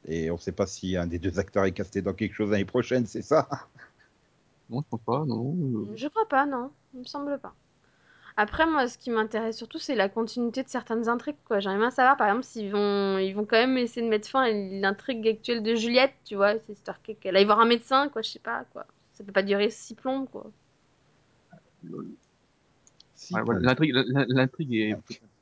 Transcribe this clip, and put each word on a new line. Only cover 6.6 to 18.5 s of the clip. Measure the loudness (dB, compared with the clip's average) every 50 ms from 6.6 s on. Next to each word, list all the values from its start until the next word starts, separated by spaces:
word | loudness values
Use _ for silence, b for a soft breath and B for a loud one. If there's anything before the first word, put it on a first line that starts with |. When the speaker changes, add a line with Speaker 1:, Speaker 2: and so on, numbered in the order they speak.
| -6 -8 -12 _ _ _ -18
Speaker 3:
Il | -18
me | -16
semble | -12 -10 -8 -6 -6 -6 -8
pas. | -8 -16 _ _ _ _ _ _ B B B B B B B B B B B
Après, | 0 0 0 2 2 2
moi, | 2 4 2 0 0
ce | -2
qui | -6 -6 -2
m'intéresse | 0 0 0 0 -2 -4 -4 -4 -6 -6
surtout, | -12 -12 -12 -12
c'est | -4 -2 2
la | 2 2 2
continuité | 2 -2 -4 -2 -2 -2 -2 -2 -2 -4 -6
de | -4
certaines | -6 -8 -4 -2 -4 -2 0 0
intrigues, | -2 -2 -2 -8 -10 _ _
quoi. | _ 0 0
J'aimerais | 0 0 0 2
bien | 0 0
savoir, | 2 4 6 6 6
par | 6 4 2
exemple, | 2 0 -2
s'ils | -8 -10 -8 -8 -4 -2
vont... | 0 0 2 2 2 2 2 2 0
Ils | 0 0 -2
vont | -4 -2
quand | 2 4 4
même | 4 4 2
essayer | 0 0 -2 -2 -4 -2
de | 0
mettre | 0 0 -2 0
fin | 0 2 2
à | 2
l'intrigue | 2 0 -4 -6 -6 -2 0 0 -2 -2 -6 -6 -6 0 0 0
actuelle | 0 0 -2 -4 -4 -2 0
de | 0 0
Juliette, | 0 0 2 4 4 4 4 0 _ _
tu | -10 0
vois, | 2 2 2 2
cette | 0 -4 -10
histoire | -18 -14 _ -14 -14 -12 _
qu'elle | -14 -14 _ -6 2 6
aille | 6 6
voir | 6 8 6
un | 6
médecin, | 6 6 2 2 2 2 2 2 2
quoi, | -2 -6 -8
je | -8
sais | -10 -10
pas, | _ -6